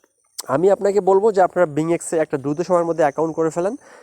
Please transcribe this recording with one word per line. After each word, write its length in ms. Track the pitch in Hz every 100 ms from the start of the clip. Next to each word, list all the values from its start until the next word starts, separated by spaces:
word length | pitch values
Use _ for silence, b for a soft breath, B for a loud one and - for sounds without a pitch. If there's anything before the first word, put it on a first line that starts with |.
| _ _ _ - -
আমি 220 | 139 196
আপনাকে 300 | 196 202 196
বলবো 320 | 185 196 220
যে 100 | 190
আপনারা 240 | 175 180 165
বিংএক্সে 520 | 143 160 170 - 165
একটা 180 | 156 143
দ্রুত 240 | 139 151
সময়ের 240 | 175 175
মধ্যে 180 | 170 160
অ্যাকাউন্ট 340 | 147 151 160 160
করে 140 | 160
ফেলেন, 260 | 175 190 269 B B